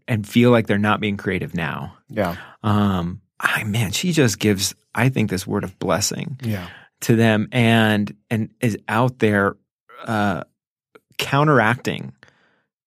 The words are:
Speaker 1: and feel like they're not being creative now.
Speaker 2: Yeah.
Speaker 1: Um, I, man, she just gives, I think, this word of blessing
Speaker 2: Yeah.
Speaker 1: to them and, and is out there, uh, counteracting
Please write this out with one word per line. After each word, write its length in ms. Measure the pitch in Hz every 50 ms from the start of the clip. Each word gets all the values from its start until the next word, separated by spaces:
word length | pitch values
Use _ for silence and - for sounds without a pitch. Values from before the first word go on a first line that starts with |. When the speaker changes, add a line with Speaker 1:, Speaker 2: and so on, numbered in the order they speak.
| _
Speaker 1:
and 220 | - 120 107 101 -
feel 220 | - 120 120 123
like 160 | 120 117 107
they're 100 | - 104 101
not 220 | 104 107 104 90
being 160 | 107 104 101
creative 380 | 101 - 101 95 90 - 76 -
now. 420 | 87 82 71 71 71 71 85 - _ _ -
Speaker 2:
Yeah. 260 | - 107 98 85 87 92 - - - _ -
Speaker 1:
Um, 600 | 113 104 104 104 101 95 90 85 87 92 98 - _ _ -
I, 240 | - - - - 117
man, 280 | 110 98 117 110 82 -
she 200 | - - 180 165
just 260 | 165 135 113 95 -
gives, 360 | - 107 101 92 101 - - - _ _ -
I 140 | 104 117 135
think, 220 | 131 120 110 107
this 160 | 95 92 -
word 180 | 107 101 101 95
of 140 | 95 - _
blessing 600 | - 92 85 90 101 - - - - - 139 - 127
Speaker 2:
Yeah. 240 | 113 104 95 90 85 - - - _ _ _ -
Speaker 1:
to 140 | - 117
them 320 | 113 117 113 110 107 107 - -
and, 640 | 127 117 113 117 113 110 107 107 104 104 101 - - _ _
and 200 | 120 110 110 - - _
is 160 | - 117 101 - - -
out 320 | 107 113 127 127 131 -
there, 360 | 113 107 104 101 98 98 - - _ _ _ _ _ _ - 123 -
uh, 380 | 117 113 104 104 101 90 73 - - _ _ _ _ _ _ _ _ _ _ _ _ _ -
counteracting 920 | - - - 139 151 156 147 123 107 107 117 131 - - - - - - - _ - - _ _ _ _ _ _ _ _ _ _ _